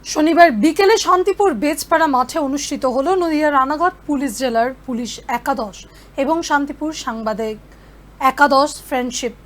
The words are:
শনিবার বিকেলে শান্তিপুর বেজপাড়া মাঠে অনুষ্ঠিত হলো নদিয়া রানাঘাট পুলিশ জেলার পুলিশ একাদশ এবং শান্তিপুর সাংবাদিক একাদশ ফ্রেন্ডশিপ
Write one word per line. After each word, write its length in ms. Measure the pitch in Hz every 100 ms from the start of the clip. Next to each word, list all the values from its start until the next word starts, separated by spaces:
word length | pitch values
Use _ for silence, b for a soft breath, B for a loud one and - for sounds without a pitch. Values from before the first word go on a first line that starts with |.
| -
শনিবার 440 | 311 311 330 339
বিকেলে 480 | 220 294 320 392 440
শান্তিপুর 560 | - 370 370 381 403
বেজপাড়া 520 | 240 294 311 - 330 320
মাঠে 320 | 262 254 330
অনুষ্ঠিত 480 | 277 277 - 285 262
হলো 280 | 247 277
নদিয়া 360 | 381 339 302 302
রানাঘাট 420 | 285 262 302 349 359 -
পুলিশ 320 | 285 277 214
জেলার 320 | 262 226 240 262 -
পুলিশ 340 | 233 240 - -
একাদশ 580 | 240 294 277 214 - - B B -
এবং 260 | 262 320
শান্তিপুর 500 | 330 294 285 285 302
সাংবাদিক 640 | 311 - 226 220 214 220 214 - - B B B -
একাদশ 640 | 269 254 285 269 285 - -
ফ্রেন্ডশিপ 460 | 262 247 240 247 -